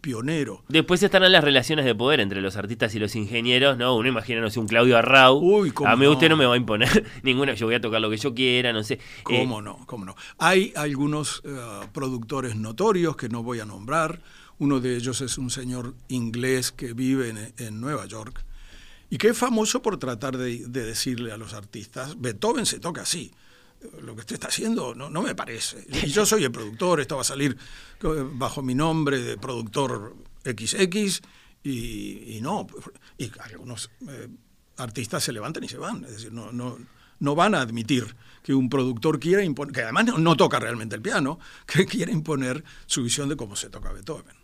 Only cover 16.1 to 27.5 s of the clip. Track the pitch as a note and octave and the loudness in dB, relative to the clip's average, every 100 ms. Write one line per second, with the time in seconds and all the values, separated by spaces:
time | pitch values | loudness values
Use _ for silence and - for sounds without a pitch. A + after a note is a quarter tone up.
16.1 | B2+ A#2 A#2 B2+ C3 B2 - B2+ A#2 C3 | -4 -2 -2 0 0 0 -6 -10 -4 0
17.1 | C3+ A#2+ A2 A2 - A#2 G#2+ B2 D3 G2 | 0 0 -6 -12 -12 -12 -8 -6 -6 -8
18.1 | A2 A2 - - - - - - - - | -12 -12 -10 -10 -12 -18 -20 -20 -20 -8
19.1 | - G#3 A#3 B3 A3+ G#3+ B3 - F3+ B2+ | 2 2 4 2 2 2 0 -2 -4 -4
20.1 | A#2 C3+ B2+ B2+ A#2+ A#2 B2 A2 A2+ - | -4 -6 -4 -4 -6 -8 -6 -6 -4 -4
21.1 | A#2+ A#2+ G#2+ A2 G#2+ G2 A2+ G2+ - C3 | -4 -6 -10 -12 -14 -14 -16 -14 -12 -12
22.1 | - A#2+ A2 G#3 B3 G3 A#2+ D3+ E3 - | -8 -6 -2 0 0 -2 -4 -6 -6 -6
23.1 | - A2 _ - - _ _ - - C3+ | -6 -8 _ -20 -20 _ _ -20 -18 -16
24.1 | A2 A2 - - - A3 A3+ C3+ A#2 C#3+ | -16 -12 -10 -6 -4 -2 -2 -4 -10 -10
25.1 | D3 A#3 F#3+ G3+ A2+ - B2 - C3+ F#3 | -6 -4 -6 -8 -8 -8 -10 -8 -4 0
26.1 | C#3+ G#3+ A3 C#3 A#2 A2 A2+ F3+ E3 B2+ | 2 4 4 2 -2 -10 -2 2 2 0
27.1 | C#3+ A#2+ C3+ C#3+ | -2 -4 0 -2